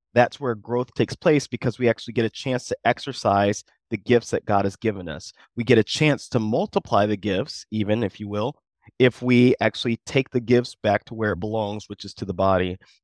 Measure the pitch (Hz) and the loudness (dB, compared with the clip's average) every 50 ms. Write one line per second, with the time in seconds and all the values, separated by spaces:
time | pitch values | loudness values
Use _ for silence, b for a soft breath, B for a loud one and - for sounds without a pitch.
0 | _ _ - 120 120 - - - 143 123 117 104 - 113 120 123 123 _ _ - | _ _ 2 2 2 2 0 -6 -6 -6 -6 -6 -6 -4 -4 -4 -4 _ _ -2
1 | 113 - - - - 175 151 143 - - - - - 123 - - 123 117 113 - | -2 -2 -2 -2 2 2 2 2 0 -2 -10 -4 -4 -4 -4 0 0 0 0 0
2 | - 120 107 120 113 107 - - - 135 127 123 - - - - - 120 123 - | -4 -6 -2 -2 -2 -2 -4 -6 -6 -6 -6 -6 -4 -6 -8 -2 0 -2 -2 0
3 | - 139 120 - - 107 98 101 101 104 104 - - _ _ _ _ - 113 101 | -4 -10 -10 -2 0 2 2 4 2 2 0 -2 -6 _ _ _ _ -8 -8 -8
4 | - 120 120 117 - - 113 - - - 104 101 101 98 - - - 110 98 98 | 0 2 2 2 2 0 -6 -6 -2 0 0 0 0 -2 -4 -4 -4 -4 -4 -4
5 | 90 82 71 69 - - b b b b - 117 113 113 120 110 104 - - - | -10 -10 -12 -12 -14 -18 b b b b -10 -8 2 4 4 4 4 0 -2 0
6 | 151 151 139 110 - - - 120 110 107 117 151 151 - - 196 - - 123 98 | 2 2 2 0 -4 -4 -4 -2 -2 0 -2 -2 -2 -2 -4 -6 -4 0 2 2
7 | 104 104 107 95 95 104 92 95 135 - - - - - 107 110 101 101 107 117 | 2 2 0 -2 -2 -2 -2 -2 -4 -6 -10 -18 -14 -8 -6 -4 -2 -2 -2 -2
8 | 113 92 - - 107 101 104 104 110 139 - _ _ _ _ _ b b _ - | -2 -6 -6 -10 -12 -8 -6 -4 -4 -4 -6 _ _ _ _ _ b b _ 2
9 | 127 123 - - 123 123 123 120 123 127 - - 107 110 - - - 123 113 - | 2 2 2 0 0 4 4 6 6 6 4 2 0 -2 -2 -2 -4 -4 -4 -4
10 | _ - - 135 131 - - 127 113 104 123 123 120 - - _ - 104 101 - | _ -2 -2 -2 -2 0 -4 -6 0 2 2 2 2 -2 -12 _ -2 0 0 0
11 | _ - 117 110 110 104 87 87 107 107 110 113 104 101 107 107 - - 104 _ | _ -6 -8 -4 -4 -4 -2 -4 -4 -4 -4 -4 -4 -4 -6 -10 -12 -14 -16 _
12 | - 95 - - 101 95 90 90 95 95 95 90 92 90 92 - b b b b | -14 -16 -12 -10 -10 -8 -2 0 2 4 4 2 2 -2 -4 -10 b b b b